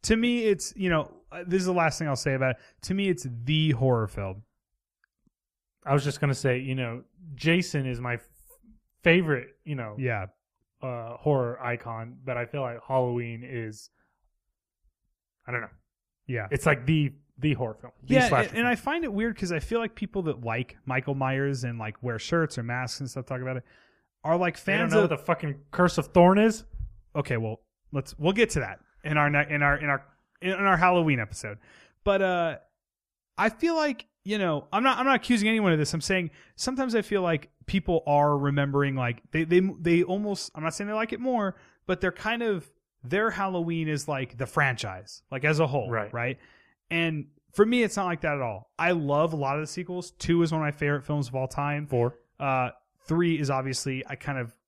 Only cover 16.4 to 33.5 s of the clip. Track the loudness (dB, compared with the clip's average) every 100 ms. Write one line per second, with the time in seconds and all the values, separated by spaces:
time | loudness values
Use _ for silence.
16.4 | -4 0 2 0 2 2 2 -4 _ -4
17.4 | -2 -2 -4 -8 -18 _ 2 4 6 4
18.4 | 2 0 0 0 -2 -4 -2 -2 -2 -2
19.4 | -4 -4 -2 -2 -4 -6 -6 -4 -4 -4
20.4 | -4 -4 -6 -10 -4 -4 -2 -2 0 0
21.4 | 0 -2 -4 -6 -8 -6 -6 -6 -2 0
22.4 | 0 -2 -6 -4 -6 -6 -8 -8 -8 -6
23.4 | -4 -6 -8 _ _ _ _ _ 0 2
24.4 | 0 -2 -2 0 4 4 4 0 -2 -2
25.4 | -2 -8 -8 2 2 2 2 8 8 8
26.4 | 4 2 -8 -10 -12 -12 _ -6 -2 -2
27.4 | -2 -8 _ _ _ -6 -6 -2 0 2
28.4 | 2 2 -4 -8 _ _ -2 2 4 2
29.4 | 0 2 2 2 0 -2 -4 _ _ _
30.4 | -4 0 4 6 6 6 4 2 0 -8
31.4 | -12 -14 _ -20 _ _ 0 2 2 2
32.4 | 0 -4 _ _ _ _ _ _ _ -2
33.4 | -2